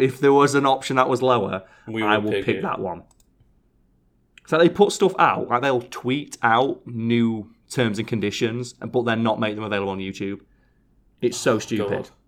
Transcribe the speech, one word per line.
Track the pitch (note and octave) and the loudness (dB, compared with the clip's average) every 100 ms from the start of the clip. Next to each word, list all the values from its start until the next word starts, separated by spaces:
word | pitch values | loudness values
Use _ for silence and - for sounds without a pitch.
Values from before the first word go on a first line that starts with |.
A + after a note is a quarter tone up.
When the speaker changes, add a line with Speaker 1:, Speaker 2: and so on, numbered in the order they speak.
Speaker 1:
if | C3 C3 | 0 4
there | C#3 | 4
was | C#3 C#3+ C#3+ | 6 6 4
an | C#3 | 2
option | C3+ - C3+ | 0 0 0
that | C3 | 2
was | B2 | 2
lower, | C3 B2 G2 G2 - - - | 2 2 0 -6 -10 -18 -10
Speaker 2:
We | A2 | -2
Speaker 1:
I | G#2+ G#2+ | 2 2
Speaker 2:
would | G#2 | 2
Speaker 1:
will | |
Speaker 2:
pick | G#2 G2 | -2 -2
Speaker 1:
pick | G2+ | -2
Speaker 2:
it. | |
Speaker 1:
that | F#3 - | -4 -6
one. | F#2 F2 - _ _ _ _ _ _ _ _ _ _ _ _ _ - | -6 -8 -14 _ _ _ _ _ _ _ _ _ _ _ _ _ -4
So | D#3 | 2
they | E3+ | 4
put | F3 G3+ | 4 2
stuff | - F#3+ - | 4 0 2
out, | D#3+ F#2+ G2+ | 2 0 -2
like, | A#2+ | 0
they'll | C3+ B2 | 0 0
tweet | A#2+ - A#2+ C#3 D3 - | -4 -8 -4 -4 -6 -2
out | A#2 A#2 C3+ - - | 2 2 2 -2 -10
new | A#2+ A#2 A#2 A#2 A2 G2+ _ _ | -6 0 2 2 -2 -8 _ _
terms | - A#2 G2+ | -2 -2 -2
and | A2+ | -4
conditions, | A2+ G2+ - A#2 A#2 A#2+ | -4 -4 -2 -2 -4 -10
but | - - B2 | -12 -6 -2
then | A#2+ A2+ | 0 0
not | A#2 G#2+ | 0 0
make | A2 G#2+ | -2 -4
them | |
available | G#2+ G2+ G2 | -4 -4 -4
on | F#2+ | -4
YouTube. | F#2+ F#2 G2 G2+ - _ _ _ _ _ _ _ | -8 -8 -8 -8 -14 _ _ _ _ _ _ _
It's | A#2+ A#2+ | -4 -2
so | D3 A2 | 0 0
Speaker 2:
Oh, | |
Speaker 1:
stupid. | - A2 G2+ | -2 -4 -2
Speaker 2:
God. | G#2+ - _ | -4 -8 _